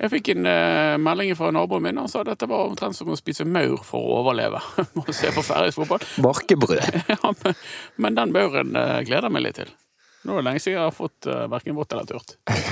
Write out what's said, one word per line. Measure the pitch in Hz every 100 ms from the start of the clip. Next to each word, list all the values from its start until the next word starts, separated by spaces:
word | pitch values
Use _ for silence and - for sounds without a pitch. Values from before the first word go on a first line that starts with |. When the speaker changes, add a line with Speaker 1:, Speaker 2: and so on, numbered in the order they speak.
Speaker 1:
Jeg | 214
fikk | 240 208
en, | 180 180
eh, | 170 170 165 156 147
melding | 156 175 196 165
fra | 165
naboen | 160 180 185
min, | 165 -
og | 165
sa | -
at | 208
dette | 208 233
var | 220 190
omtrent | 196 208 185
som | 165
å | 156
spise | - 151 156
maur | 180 131 135
for | - 120
å | 120 120
overleve. | 127 117 110 107 - -
<laughs> | 180 165
Å | 147
se | 151 156
på | 156 -
færøysk | 156 175 156
fotball. | 156 185 - -
Speaker 2:
Barkebrød. | 127 135 - 156 - 80 - -
Speaker 1:
<laughs> | -
Ja, | 214 214 202
men, | 196 - - - - -
men | - 226
den | 220
mauren, | 180 196 139 131 131
eh, | 123 123 120
gleder | 131 240
jeg | 151
meg | 117
litt | -
til. | - - _ _ _ _ 190
Nå |
er | 196
det | 127
lenge | 139
siden | 185 185
jeg | 160
har | -
fått, | 170 - 139
eh, | 127 113
hverken | 120 - 151
vått | -
eller | - 110
tørt. | - - - - 101 -